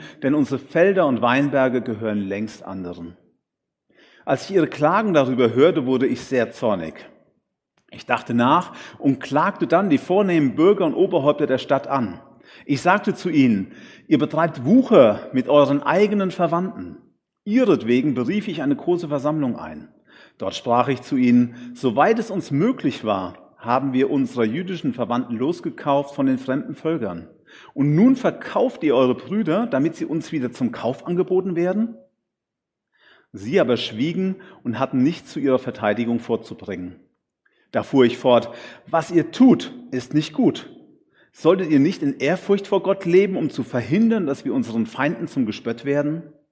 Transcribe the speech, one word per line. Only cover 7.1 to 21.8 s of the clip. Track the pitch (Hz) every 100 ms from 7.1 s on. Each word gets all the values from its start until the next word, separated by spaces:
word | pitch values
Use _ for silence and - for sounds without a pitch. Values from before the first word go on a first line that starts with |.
| _ _ _ _ _ _ _ _
Ich | - -
dachte | 120 -
nach | 117 120 165 - - - -
und | 143 131
klagte | - 139 180 202 175
dann | 165 202
die | 139
vornehmen | - 190 202 170 139 117
Bürger | 170 - 165
und | 135
Oberhäupter | 190 170 139 147 147
der | 131
Stadt | - 135 -
an. | 139 107 85 - - - - -
Ich | 139
sagte | 175 202 202
zu | - 180
ihnen: | 156 131 101 92 - - - -
„Ihr | 143
betreibt | 147 151 165 151 123
Wucher | 247 - 196 117 107 -
mit | 127 123
euren | 147 135 143
eigenen | 135 170 208 208 185
Verwandten.“ | 170 170 170 185 - - - _ _ _ _
Ihretwegen | - 233 233 139 110 123 151
berief | 127 120 202 202
ich | 160
eine | 143 143
große | - 175 160
Versammlung | 143 143 156 135 107
ein. | - - - _ _ _ - -
Dort | 98 -
sprach | 123 120 123
ich | 127
zu | - 135
ihnen: | 123 123 120 - -
„Soweit | -